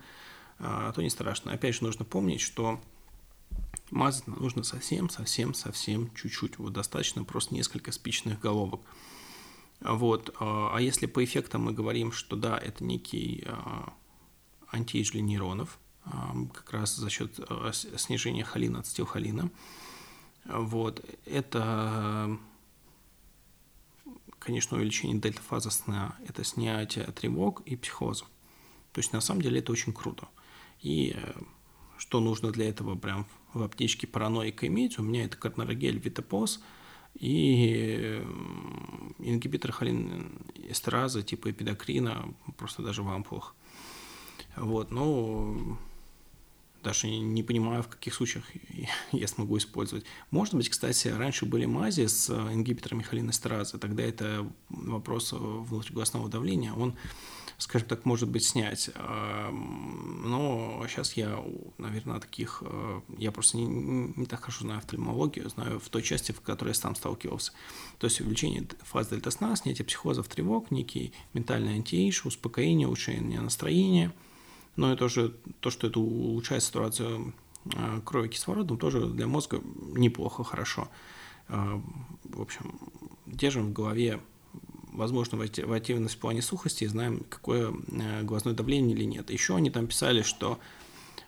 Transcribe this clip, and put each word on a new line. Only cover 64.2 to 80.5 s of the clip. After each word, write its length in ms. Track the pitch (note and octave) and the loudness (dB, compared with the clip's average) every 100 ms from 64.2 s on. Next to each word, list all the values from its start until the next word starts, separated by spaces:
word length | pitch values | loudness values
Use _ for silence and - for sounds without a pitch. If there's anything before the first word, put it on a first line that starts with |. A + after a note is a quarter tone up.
| B2+ | -4
так 160 | B2 | -6
хорошо 220 | - A#2 | -8 -6
знаю 160 | A2+ G#2+ | -4 -4
офтальмологию, 680 | - A#2 A#2 A#2 D3+ - - | -6 -4 0 2 2 0 -6
знаю 300 | A2+ A#2+ A2 | -4 -4 -4
в 100 | - | -2
той 140 | A2+ | -2
части, 280 | A2 - - | 0 0 0
в 100 | A2+ | -4
которой 280 | - G#2 - | -4 -2 0
я 60 | G#2+ | 0
сам 200 | - - | 0 -2
сталкивался. 560 | - F#2+ - - - - - - - - | -2 -4 -4 -2 -4 -8 -14 -14 -14 -2
То 100 | A#2+ | 2
есть 140 | - | 2
увеличение 400 | A2 A2 D3 - | 2 2 2 0
д-, 160 | - - | -2 -8
фаз 240 | - A#2+ A2 | -4 0 0
дельта 240 | G#2+ C3+ | 0 -2
сна, 240 | - G#3+ A3 | 0 2 2
снятие 300 | - B2+ A2+ | 0 -2 -2
психозов, 420 | - - B2+ - | -2 0 0 0
тревог, 440 | - E3 A3 A3 | 0 2 2 2
некий 400 | C3+ B2 C3 A#2+ - - | 0 0 -2 -4 -6 -6
ментальный 400 | - A#2 A#2+ G#2+ | -4 0 2 2
антиэйдж, 480 | G#2+ A2+ F3 G3 F#3 - | 2 2 4 6 4 0
успокоение, 640 | - A#2+ A#2+ C#3 E3 C3 | -2 -2 2 6 6 6
улучшение 540 | B2 - A#2 A2+ A2+ | 2 0 0 0 0
настроения. 720 | A2+ - D#3 E3 F#3+ F3+ E3+ - - - - - - - | 0 0 4 6 8 8 6 2 -12 -20 -20 -20 -8 2
Но 160 | C3 | 4
это 120 | B2+ B2+ | 6 4
уже 280 | B2 A#2 A#2 - - | 4 4 2 -12 -4
то, 100 | B2 | -2
что 180 | - A#2 | 2 2
это 120 | A2+ | 4
улучшает 640 | A2+ A#2 A#2+ A#2 A2+ B2+ | 4 4 2 2 2 2
ситуацию, 720 | - A#2 A2 A2 A#2 A2+ A#2+ - - - - | 2 2 2 2 0 -2 -4 -8 -14 -10 -6
э, 360 | - A2 A2 G#2+ | -2 0 -2 0
крови 240 | C#3 A2+ | 0 0
кислородом, 480 | - - G3 F#3 A#2+ | 0 -2 0 0 2
тоже 300 | D3 C3+ A2+ | 2 4 2
для 200 | A#2 A#2 | 2 2
мозга 340 | C#3+ - - - - | 2 2 -2 -4 -8
неплохо, 680 | - A#2+ B2 A#2 - - | -2 6 6 6 0 -2
хорошо. 440 | A#2+ | -4